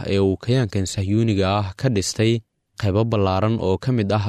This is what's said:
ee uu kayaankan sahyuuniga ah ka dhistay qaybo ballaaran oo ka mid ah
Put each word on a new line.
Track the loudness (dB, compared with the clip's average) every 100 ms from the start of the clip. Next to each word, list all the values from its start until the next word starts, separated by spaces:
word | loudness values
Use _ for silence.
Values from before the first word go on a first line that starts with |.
| -2
ee | 2
uu | 2 0
kayaankan | 0 0 0 -2 -4
sahyuuniga | -4 0 0 2 2 2 0
ah | -2 -2
ka | -2
dhistay | 0 -2 0 0 0 -4 _ _ -6
qaybo | 0 0
ballaaran | 0 2 2 2 0 0
oo | 0 -2
ka | 0
mid | -2 0
ah | 0